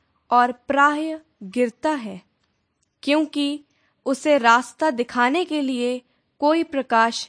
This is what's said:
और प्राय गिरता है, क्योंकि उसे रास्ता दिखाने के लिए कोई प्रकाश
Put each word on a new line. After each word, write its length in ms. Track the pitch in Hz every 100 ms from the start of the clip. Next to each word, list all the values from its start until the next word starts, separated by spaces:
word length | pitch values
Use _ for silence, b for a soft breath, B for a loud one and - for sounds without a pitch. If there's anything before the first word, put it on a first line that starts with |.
| _ _ -
और 220 | 240 247
प्राय 680 | 240 - 277 294 302 320 311 _ _
गिरता 480 | 190 240 240 - -
है, 320 | 196 220 185 _ _ _ _ _ _ _ _
क्योंकि 640 | 269 302 294 285 285 294 _ _ _ _ 262
उसे 320 | 269 302 285
रास्ता 520 | 233 233 - - 311
दिखाने 540 | 240 240 247 247 320
के 160 | 339 302
लिए 420 | 269 247 247 247 _ _ _ -
कोई 220 | 294 330
प्रकाश 680 | 320 277 254 226 226 -